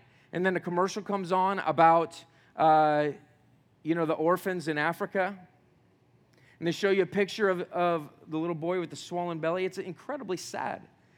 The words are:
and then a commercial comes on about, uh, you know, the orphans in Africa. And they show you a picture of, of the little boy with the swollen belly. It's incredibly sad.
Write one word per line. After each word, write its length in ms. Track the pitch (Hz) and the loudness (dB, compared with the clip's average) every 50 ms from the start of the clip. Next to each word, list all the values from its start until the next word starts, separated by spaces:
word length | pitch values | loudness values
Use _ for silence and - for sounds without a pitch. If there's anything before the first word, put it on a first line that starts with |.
| _ _ _ _ _ _ - | _ _ _ _ _ _ -4
and 120 | 165 185 | 0 0
then 100 | 190 180 | 0 0
a 40 | 170 | 0
commercial 420 | - 180 175 175 185 190 - 214 | -4 -2 0 0 0 0 -2 -8
comes 300 | 196 - 202 196 185 165 | -6 -4 -4 -4 -2 0
on 280 | 185 185 185 190 196 190 | 0 0 2 0 -2 -2
about, 640 | - 156 151 156 165 165 165 170 165 156 - - - _ _ _ _ _ _ | -2 -2 4 6 8 8 8 6 2 0 -8 -18 -20 _ _ _ _ _ _
uh, 540 | - 156 160 156 156 156 151 151 147 147 147 139 - - _ _ _ _ _ _ _ _ _ _ _ _ | 4 6 6 8 8 6 4 4 2 0 0 -4 -8 -16 _ _ _ _ _ _ _ _ _ _ _ _
you 120 | 156 170 | -2 0
know, 100 | 170 165 | 0 2
the 80 | 156 160 | 0 0
orphans 540 | - 156 170 180 180 - 196 185 180 143 | 2 2 2 2 2 0 -4 -4 -4 -4
in 100 | 160 151 | -4 -2
Africa. 600 | 147 147 165 170 - 202 185 - 196 185 190 202 185 175 _ _ _ _ _ _ _ _ _ _ _ _ _ _ _ _ _ _ _ _ _ _ | 0 0 -2 -2 -4 -6 -4 -2 -2 -2 -2 -4 -10 -18 _ _ _ _ _ _ _ _ _ _ _ _ _ _ _ _ _ _ _ _ _ _
And 100 | _ 165 | _ -4
they 60 | 170 165 | -4 -2
show 160 | - - 196 | 0 2 2
you 140 | 196 196 185 | 4 2 2
a 20 | |
picture 420 | - - 196 202 185 - - 214 | 0 0 -2 -2 -2 0 0 0
of, 140 | 196 185 175 175 - | 0 0 0 -4 -6
of 380 | - 175 175 175 170 165 147 120 - _ - | -2 0 0 0 0 -2 -4 -10 -18 _ -14
the 100 | - 156 | -8 -6
little 160 | 160 160 170 170 | -4 -4 -4 -4
boy 280 | 151 156 170 185 180 | -4 -4 -4 -4 -4
with 80 | 170 156 | -4 -6
the 80 | 156 | -10
swollen 420 | - - - 175 175 175 175 170 160 | -16 -12 -8 -6 -6 -4 -4 -6 -4
belly. 240 | 156 160 170 185 185 | -2 -2 -2 -2 -4
It's 140 | 185 185 | -4 -6
incredibly 580 | 196 - 190 165 - - - 277 285 254 185 185 | -8 -10 -10 -12 -12 -10 -10 -10 -8 -6 -6 -6
sad. 460 | 165 - - - - 131 117 - - - - _ _ _ _ _ | -8 -8 -10 -8 -6 -6 -6 -8 -8 -12 -20 _ _ _ _ _